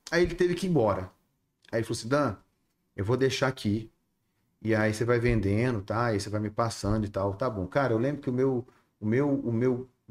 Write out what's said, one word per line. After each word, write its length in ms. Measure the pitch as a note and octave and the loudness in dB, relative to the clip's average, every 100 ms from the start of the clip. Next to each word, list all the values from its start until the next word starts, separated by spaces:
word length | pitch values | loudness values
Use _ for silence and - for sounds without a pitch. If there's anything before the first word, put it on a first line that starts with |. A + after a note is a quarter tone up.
| - | -4
Aí 140 | E3 | 0
ele 120 | F3 E3+ | 2 2
teve 200 | F3+ E3+ | 0 0
que 120 | F#3+ | 0
ir 20 | |
embora. 400 | D#3+ G#2+ F#2 F#2 _ _ _ _ _ _ | 2 4 2 -4 _ _ _ _ _ _
Aí 80 | A2+ | -4
ele 40 | A2+ | -2
falou 120 | A2+ | -4
assim, 80 | A2+ | -2
"Dan, 280 | C#3+ C3+ G2 _ _ _ _ _ - | 0 0 -4 _ _ _ _ _ -6
eu 80 | G2+ | -2
vou 120 | B2 | 2
deixar 300 | C3 - C3 | 2 2 -2
aqui. 420 | - G#2+ G#2+ A2 _ _ _ _ _ _ _ | 0 -2 -2 -4 _ _ _ _ _ _ _
E 120 | A2 A2 | 0 2
aí 180 | A2 | 2
você 100 | G#2+ | 0
vai 140 | A#2+ B2 | 2 2
vendendo, 640 | A#2+ A2+ F#2+ G#2 B2+ A2+ | 2 2 2 2 2 -2
tá? 260 | G2 G#2 A#2+ | -2 -2 0
Aí 120 | G2+ | -2
você 100 | G#2 | -2
vai 100 | G#2 | -4
me 100 | G#2+ | -4
passando 540 | G#2 A#2 - G2+ A2 G#2 | -2 -2 -2 -2 0 -2
e 40 | |
tal, 240 | G2 G2 | -2 -2
tá 160 | G2 C3 | -2 -4
bom." 160 | G#2 F2+ | -4 -2
Cara, 280 | C#3+ C3 | 0 2
eu 40 | A2+ | 2
lembro 240 | C3 C#3+ | 0 -2
que 80 | C3+ | -4
o 40 | |
meu, 340 | B2 C3+ B2+ A#2+ _ _ - | 0 0 0 -4 _ _ -8
o 60 | G#2+ | -2
meu, 280 | B2 D3 | 2 2
o 180 | C#3 A#2 | 0 0
meu 360 | A2+ B2+ B2 - _ - | 0 2 0 -4 _ -4